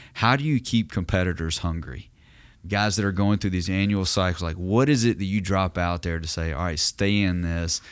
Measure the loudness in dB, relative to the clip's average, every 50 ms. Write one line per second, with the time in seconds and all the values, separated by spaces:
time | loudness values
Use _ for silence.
0 | -14 -16 -4 0 2 2 2 2 2 0 0 0 0 0 0 0 0 0 -2 -4
1 | -2 0 0 0 2 0 -2 -2 -4 -4 -4 -4 -4 -4 -4 -4 -6 -8 -12 -14
2 | -14 -16 -20 _ -20 -20 -20 -20 -20 -20 -20 _ -8 -4 -2 0 0 0 0 0
3 | 0 0 0 0 2 2 2 0 0 -2 -2 -2 -2 0 0 0 2 2 2 0
4 | 0 0 0 2 2 0 0 -2 -4 -6 -6 -4 -2 2 2 4 4 4 4 4
5 | 4 4 2 2 0 -2 -2 -2 0 0 2 2 2 0 0 0 0 0 -2 -2
6 | -2 -4 -4 -4 -4 -4 -4 -4 -4 -4 -2 -2 -4 -2 -2 -2 -2 -2 0 0
7 | 0 2 2 4 2 2 2 0 0 0 -2 -2 -2 -2 -4 -6 -8 -12